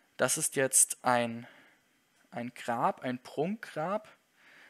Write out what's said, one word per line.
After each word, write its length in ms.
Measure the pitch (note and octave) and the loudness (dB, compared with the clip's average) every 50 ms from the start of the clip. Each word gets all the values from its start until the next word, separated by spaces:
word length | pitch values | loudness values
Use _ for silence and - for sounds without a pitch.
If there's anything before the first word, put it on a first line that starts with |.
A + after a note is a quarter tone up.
| _ _ _ - | _ _ _ -2
Das 220 | - C3 - D#3 | 0 0 2 0
ist 160 | D#3 - - | -2 -2 0
jetzt 420 | C3+ C3+ C3 - - - - - - - | 2 2 4 6 4 4 4 2 -2 2
ein, 420 | B2 B2 A#2+ A#2+ A#2 A#2 A#2 B2 - - - - - _ _ _ _ _ _ _ _ _ _ _ _ | 2 4 4 2 0 -2 -8 -10 -14 -18 -20 -20 -20 _ _ _ _ _ _ _ _ _ _ _ _
ein 200 | - - A#2+ B2 - | -10 -8 -8 -8 -10
Grab, 460 | - - - A#2 A#2 C#3+ F#3 G3+ - | -10 -6 -4 -2 0 0 0 0 -2
ein 200 | - C3 D3+ D#3 | -4 -6 -6 -6
Prunkgrab 920 | - - - - D3 F3+ G#3 A#3 - - - D3+ D#3 F3 G3 G#3+ - - - _ _ _ _ _ _ - - - - - | -8 -10 -4 -2 -2 -2 -2 -6 -8 -10 -8 -6 -4 -4 -4 -4 -6 -10 -18 _ _ _ _ _ _ -20 -20 -20 -20 -20